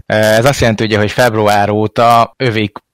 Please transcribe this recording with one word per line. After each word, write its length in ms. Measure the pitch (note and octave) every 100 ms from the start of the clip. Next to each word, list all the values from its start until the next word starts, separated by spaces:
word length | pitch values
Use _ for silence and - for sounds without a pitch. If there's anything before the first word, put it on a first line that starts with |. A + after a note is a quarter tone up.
| -
Eh, 300 | G#2+ G#2+ A2
ez 80 |
azt 160 | B2 C3+
jelenti, 240 | A#2+ G#2+
ugye, 140 | A2 G#2+
hogy 120 | G#2
február 600 | - B2 A2 G#2 G#2 G2+
óta 640 | G#2 G#2+ - A#2 A#2 A#2 -
övék 420 | C3 A2 G#2 - _